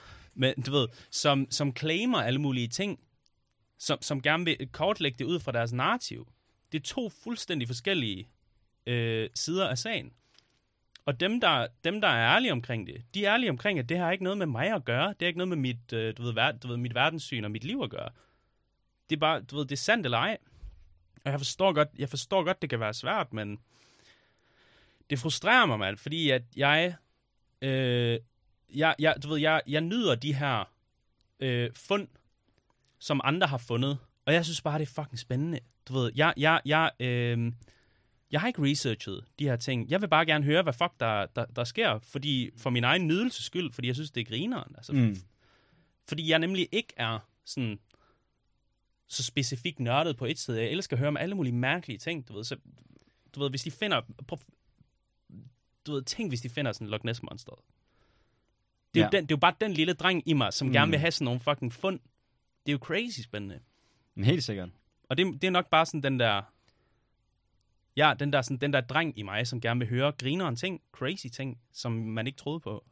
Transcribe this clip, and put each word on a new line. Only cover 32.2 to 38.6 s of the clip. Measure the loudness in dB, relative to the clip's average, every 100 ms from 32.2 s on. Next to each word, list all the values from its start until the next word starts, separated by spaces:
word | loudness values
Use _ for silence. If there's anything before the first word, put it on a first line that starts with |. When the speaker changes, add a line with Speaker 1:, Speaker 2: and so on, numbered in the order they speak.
| _ _ _ _ _ _ _ _
Speaker 1:
som | -2 0
andre | 0 2 0
har | -2
fundet. | -2 -2 0 -2 -8 _ 0
Og |
jeg | 2 0
synes | -4
bare, | -2 -2
det | -4
er | -6
fucking | -8 -8
spændende. | -4 -2 -2 -6 -10 _ -6
Du |
ved, | -2 0 4
jeg, | 4 4
jeg, | 4 4 4
jeg, | 2 2 0
øh, | -2 0 2 0 0 -4 -14 _ _ _ _ _ _
jeg | -2
har | -2
ikke | 2